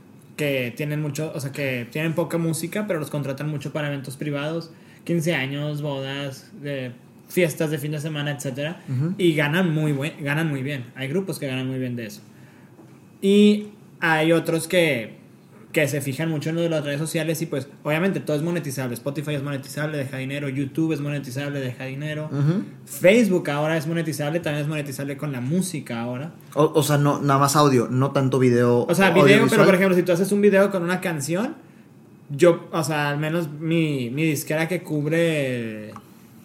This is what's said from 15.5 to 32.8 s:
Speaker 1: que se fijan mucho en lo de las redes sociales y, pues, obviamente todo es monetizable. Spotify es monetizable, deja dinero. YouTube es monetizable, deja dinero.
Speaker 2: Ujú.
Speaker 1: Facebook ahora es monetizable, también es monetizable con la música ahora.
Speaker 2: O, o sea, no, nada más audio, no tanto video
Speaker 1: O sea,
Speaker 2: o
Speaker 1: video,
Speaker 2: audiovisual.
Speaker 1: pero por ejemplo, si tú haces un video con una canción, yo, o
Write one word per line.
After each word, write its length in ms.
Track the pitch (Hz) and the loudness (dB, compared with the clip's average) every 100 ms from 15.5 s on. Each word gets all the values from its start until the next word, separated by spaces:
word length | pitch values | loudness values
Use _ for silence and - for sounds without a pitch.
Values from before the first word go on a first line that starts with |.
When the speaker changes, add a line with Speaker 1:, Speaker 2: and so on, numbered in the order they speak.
| - - | -20 -4
Speaker 1:
que 160 | 160 143 | 0 2
se 140 | 143 | 0
fijan 280 | 135 131 165 | -4 -4 -2
mucho 200 | 151 160 | -2 -2
en 40 | 165 | -2
lo 60 | |
de 80 | 170 | 0
las 160 | 156 143 | -2 -2
redes 140 | 143 | -4
sociales 420 | 160 165 156 156 | -4 -2 -2 -2
y, 60 | 160 | -4
pues, 200 | 143 127 - | -6 -8 -8
obviamente 360 | 147 156 196 151 | -2 0 2 0
todo 180 | 127 151 | -2 -2
es 60 | |
monetizable. 500 | 165 175 147 131 127 | 0 -2 -4 -6 -6
Spotify 400 | 117 143 143 151 | -6 -6 -6 -4
es 100 | 147 | -4
monetizable, 540 | 143 139 135 147 151 151 | -4 -6 -8 -8 -6 -4
deja 200 | 131 131 | -6 -6
dinero. 320 | 131 143 143 | -6 -6 -4
YouTube 420 | 135 131 - 160 | -4 -4 -2 -2
es 80 | 151 | -2
monetizable, 580 | 143 143 131 127 143 143 | -4 -6 -6 -8 -6 -6
deja 260 | 127 120 131 | -6 -8 -10
dinero. 440 | 135 151 151 151 | -8 -6 -6 -6
Speaker 2:
Ujú. 320 | 139 147 185 - - - | 0 0 0 -4 -14 -16
Speaker 1:
Facebook 640 | - 175 226 208 180 - | 4 6 8 6 2 0
ahora 260 | 143 156 165 | -2 0 0
es 100 | 147 | 0
monetizable, 520 | 170 160 127 147 170 | -2 -2 -2 -2 -2
también 240 | 160 147 | -2 -2
es 60 | 147 | -2
monetizable 480 | 156 143 127 143 139 | -4 -6 -8 -8 -6
con 140 | 151 | -6
la 100 | 127 | -4
música 580 | 127 180 185 147 - 117 | -2 -2 -2 -6 -8 -6
ahora. 320 | 120 123 165 - - | -6 -6 -10 -14 -8
Speaker 2:
O, 180 | 139 151 160 | 0 2 2
o 80 | |
sea, 140 | 143 143 | 2 2
no, 220 | 143 - | 2 2
nada 180 | 143 139 | 2 4
más 160 | 139 151 | 4 6
audio, 320 | 147 123 110 | 6 6 2
no 220 | 123 139 | 0 0
tanto 260 | 139 131 131 | 0 2 4
video 460 | 127 120 120 120 143 | 4 4 4 4 2
Speaker 1:
O 60 | 175 | 4
sea, 140 | 190 | 4
Speaker 2:
o 40 | |
Speaker 1:
video, 100 | 170 | 8
Speaker 2:
audiovisual. 260 | - 202 - | 8 8 6
Speaker 1:
pero 160 | 220 190 | 6 6
por 100 | 185 | 6
ejemplo, 200 | 196 180 | 4 4
si 60 | |
tú 80 | 170 | 4
haces 200 | 170 190 | 2 2
un 100 | 202 | 4
video 280 | 202 196 202 | 6 6 4
con 120 | 196 | 2
una 180 | 170 185 | -2 -2
canción, 540 | 180 156 127 175 262 320 - - - - - - - | -2 -4 -2 -2 -2 -6 -18 -20 -20 -20 -20 -20 -10
yo, 380 | 139 170 170 - | 4 4 4 -2
o 120 | 170 | -4